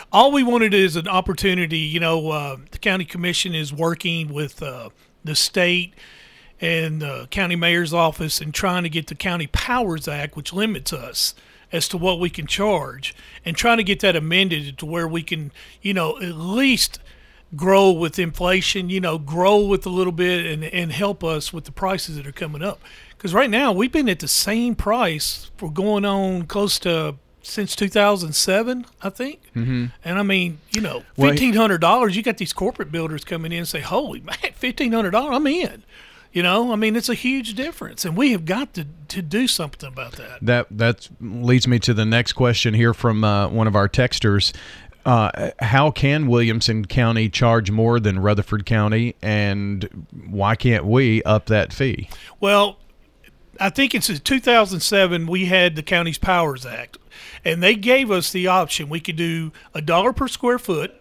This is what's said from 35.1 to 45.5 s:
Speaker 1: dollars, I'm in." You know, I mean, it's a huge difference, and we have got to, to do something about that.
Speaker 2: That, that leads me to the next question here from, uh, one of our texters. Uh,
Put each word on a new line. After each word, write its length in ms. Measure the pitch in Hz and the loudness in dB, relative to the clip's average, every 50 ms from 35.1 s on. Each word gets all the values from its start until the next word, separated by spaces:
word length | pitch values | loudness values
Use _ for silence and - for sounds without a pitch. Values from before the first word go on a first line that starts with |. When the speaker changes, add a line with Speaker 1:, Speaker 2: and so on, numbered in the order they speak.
Speaker 1:
dollars, 240 | 190 226 277 294 247 | 2 0 0 0 0
I'm 120 | 285 302 | 0 2
in." 360 | 269 311 359 311 - 131 107 - _ - - - - - - - _ | 2 0 0 -2 -4 -6 -10 -20 _ -20 -20 -20 -20 -20 -20 -14 _
You 120 | - 175 175 | -2 0 2
know, 280 | 175 185 226 240 247 | 2 2 2 2 0
I 60 | 220 | 0
mean, 180 | 208 220 220 214 | 0 0 2 0
it's 140 | 240 - 254 | 0 0 -2
a 40 | 233 | -4
huge 420 | - - 254 269 269 226 226 202 | -2 -2 -2 -2 -2 -4 -6 -8
difference, 500 | 226 277 339 - - - - 226 - - | -8 -8 -8 -8 -12 -14 -14 -10 -8 -6
and 100 | 170 160 | -4 0
we 160 | 202 285 269 | 2 2 2
have 140 | 226 175 160 | 2 2 0
got 280 | 160 185 247 285 - - | -2 -2 -2 -4 -6 -8
to, 120 | 180 151 143 160 156 147 - | -10 -10 -10 -12 -18 -14 -10
to 120 | - 196 | -8 -8
do 280 | 175 147 180 226 262 - | -6 -2 0 0 0 0
something 400 | - - 160 139 - - 147 135 | 0 -2 -4 -8 -10 -14 -16 -14
about 240 | 127 135 127 117 - | -12 -14 -14 -14 -14
that. 240 | - 117 - - - | -16 -18 -16 -12 -4
Speaker 2:
That, 260 | 104 113 123 120 - - | 0 2 2 2 0 -2
that 380 | 104 104 117 117 117 - - - - - | -2 0 2 2 0 0 -6 -20 -18 -14
leads 480 | - 104 104 120 120 120 127 123 - | -12 -10 -8 -2 4 4 6 6 6
me 100 | 127 123 117 | 4 2 2
to 140 | - 127 113 | 4 2 2
the 120 | 107 110 | 2 2
next 280 | 110 113 120 120 - - | 2 2 2 2 0 0
question 400 | - 127 120 113 - - 113 107 | 2 2 2 2 2 2 2 4
here 200 | 117 117 117 110 | 4 4 4 4
from, 320 | - - 117 107 107 107 | 2 2 2 2 4 2
uh, 240 | 104 104 101 101 - | 4 4 2 2 2
one 180 | - 113 110 | 2 2 2
of 80 | 110 98 | 4 4
our 140 | 104 101 98 | 4 2 2
texters. 640 | - - 123 - - - - 107 101 98 - - - - - - - - - - - _ - | 2 2 2 2 2 0 2 4 4 4 2 0 -2 -4 -14 -20 -20 -20 -20 -20 -14 _ 0
Uh, 440 | 135 120 113 107 - - - - - | 2 4 4 4 2 0 -4 -6 -6